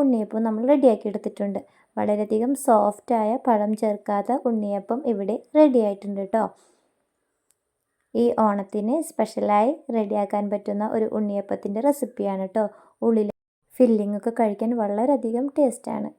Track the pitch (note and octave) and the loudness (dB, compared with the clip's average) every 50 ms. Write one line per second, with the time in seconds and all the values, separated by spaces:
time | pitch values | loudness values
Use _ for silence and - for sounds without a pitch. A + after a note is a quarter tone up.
0 | C#4+ C4+ B3 A3+ G#3+ G3 - A3 A3+ A3+ A3 G#3+ A#3 B3+ D4 C#4+ C4 B3+ G#3+ G#3 | 4 4 2 2 0 -2 -2 -2 -2 -2 -2 -2 2 4 4 6 6 4 4 4
1 | - G#3+ G3 G#3 - G#3 G3+ - G3+ G3+ G3 G3 - _ _ _ _ _ _ A3 | -2 -6 -6 -4 -8 -8 -6 -4 -6 -4 -4 -8 -10 _ _ _ _ _ _ -4
2 | G#3 G#3 G#3 G#3 G#3 G#3 A3 G#3+ A#3 B3+ C#4+ - - - A#3 G#3 G#3 G#3 G#3 - | -2 0 0 -2 -2 -2 -2 -2 0 -2 -2 -2 2 4 4 4 4 2 -2 -4
3 | _ - A#3+ A3+ G#3+ G#3+ A#3 B3+ - C4 A3+ G#3 G#3 G#3+ G#3+ G#3+ A#3 G#3+ G#3 G#3 | _ -2 -2 0 0 0 -2 0 2 2 2 2 2 0 -2 0 0 -2 -2 -2
4 | - - G#3 G3+ G3 - A#3+ C#4+ - B3 A#3 A3 G#3 G3+ G3+ G3 - - A#3 C4 | -4 -2 -2 -2 0 -2 -4 -2 0 0 -2 0 -2 -2 -4 -6 -4 -4 -6 -4
5 | D#4 B3+ A3+ G3 G3 F#3+ G#3+ - - _ - D4+ D#4 D4 B3 B3 G#3+ G#3 G3+ G3 | -2 -2 -2 -2 -2 -4 -4 -6 -6 _ 6 6 6 8 6 4 2 2 -2 -4
6 | - G3+ G3+ G3 G3 G3 - A3 G#3 F#3+ - _ _ _ _ _ _ _ _ _ | -8 -8 -6 -6 -6 -2 0 -2 -2 -2 -6 _ _ _ _ _ _ _ _ _
7 | _ _ _ _ _ _ _ _ _ _ _ _ _ _ _ _ _ _ _ _ | _ _ _ _ _ _ _ _ _ _ _ _ _ _ _ _ _ _ _ _
8 | _ _ - A3+ A#3 A#3+ - - A3 G#3+ G3+ G3+ G3 - - G#3+ G3+ A3 C4 E4 | _ _ -2 0 0 0 2 2 2 2 2 0 -6 -6 -6 -4 -2 -2 -2 -2
9 | D#4 - - - A3 G#3+ - G#3+ G3+ G3+ G#3 G#3 G#3+ B3+ D#4+ D#4+ - - A#3 A3+ | -4 -6 -4 -4 -4 -4 -2 -4 0 2 4 4 4 2 0 -4 -8 -4 -2 -2
10 | G#3+ G3+ G#3 G#3 G3+ G3 - G#3 G#3 G3+ G#3 G3+ G3+ - G3+ G3+ G#3 A3 - A3+ | -2 0 0 -2 -2 -2 -2 -4 -2 -2 -4 -4 -4 -4 -4 -4 -4 -2 0 -2
11 | G#3+ - - G#3+ G#3+ G#3 G3+ G3+ G3 G3 G3 G3 - G#3 G3+ A3 B3+ C#4+ C#4+ C#4+ | -2 -2 -2 -2 -2 -2 -2 -4 -4 -4 -8 -6 -6 -6 -4 0 0 0 0 0
12 | B3+ G#3+ - - G3+ G3+ G3 F#3+ F#3+ F#3+ F#3+ A3 G#3+ G#3 - - - _ _ _ | -4 -8 -6 -6 -4 -4 -2 -4 -6 -4 -2 -2 -2 -2 -6 -12 -20 _ _ _
13 | - A#3 A#3 A3+ G#3 G3+ - - _ _ _ _ _ _ _ - B3+ A3+ A3+ A3 | 0 2 2 2 0 -2 -4 -10 _ _ _ _ _ _ _ 2 4 4 4 0
14 | G3+ G3+ G#3 G3+ - A#3 A3+ - A3+ G#3+ G#3 G3 A3 A3+ B3 A#3 G#3+ G3+ G3+ G#3 | -2 -4 -6 -4 -6 -6 -2 0 -2 -2 0 -4 -4 -4 -2 -4 -4 -2 -2 -2
15 | A#3+ C#4 C#4+ C4 - A3+ A3+ A#3+ C4+ C#4+ - D#4 D4 B3+ A3 - - - A3 G#3+ | 0 0 0 -2 -2 -4 -4 -4 -4 -4 0 0 0 0 0 -4 -10 -10 -8 -8
16 | - - - | -8 -10 -12